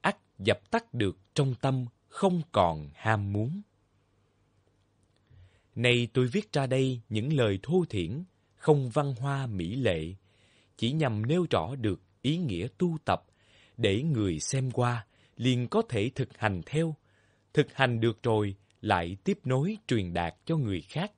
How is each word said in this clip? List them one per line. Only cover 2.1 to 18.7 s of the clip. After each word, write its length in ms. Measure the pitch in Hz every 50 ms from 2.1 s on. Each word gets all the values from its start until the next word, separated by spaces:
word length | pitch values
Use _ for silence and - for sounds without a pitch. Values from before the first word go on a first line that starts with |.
| - - 196 190 180 175 156 -
còn 380 | - 104 92 85 80 76 76 71 73
ham 400 | - - 110 110 104 101 98 101
muốn. 280 | 104 110 131 170 202 208 - _ _ _ _ _ _ _ _ _ _ _ _ _ _ _ _ _ _ _ _ _ _ _ _ _ _ _ _ _ _ _ _ - - - - _ _ _ _ _
Nay 320 | 120 117 123 120 120 120 110 -
tôi 140 | 131 127
viết 260 | 120 123 208 208 - -
ra 140 | 147 135
đây 340 | 123 131 131 135 131 127 120 - -
những 240 | 107 107 113 143 160
lời 260 | 135 120 104 98 95 -
thô 220 | - 170 185 170 -
thiển, 340 | - 98 85 78 117 151 185 - _ _ _ _ _
không 340 | _ - 160 151 143 131 120
văn 260 | 110 151 143 139 131 107
hoa 280 | 131 139 139 139 135
mỹ 280 | 123 107 92 82 85 110
lệ, 380 | 139 127 107 87 80 78 82 95 - _ _ _ _ _ _ _ _ _ _ _
chỉ 140 | - 113 120
nhằm 340 | 143 160 151 123 107 104 110
nêu 200 | 123 160 180 175 -
rõ 260 | - 92 80 104 139
được 260 | 135 110 107 71 - _ _ _ _ -
ý 140 | 127 156
nghĩa 300 | 175 180 131 92 85 98 - -
tu 200 | - 180 175 160 151 -
tập, 180 | - 92 - - _ _ _ _ _ _ - - _ _
để 240 | - 113 101 95 110
người 380 | 143 165 143 113 104 95 82 76
xem 320 | - - - 135 131 127
qua 340 | - 127 123 120 120 117 - - _ _ _ _ _
liền 320 | - 113 131 127 120 123
có 140 | 117 - 220 220 -
thể 200 | 127 104 101 123 -
thực 220 | - 131 - -
hành 240 | - - 107 95 87 78
theo. 300 | - - 156 165 160 151 - _ _ _ _ _ _ _ _ _ _ -
Thực 200 | 151 139 - -
hành 260 | - 135 123 120 113
được 240 | 117 117 107 - -
rồi, 320 | 120 110 107 104 101 98 - _ _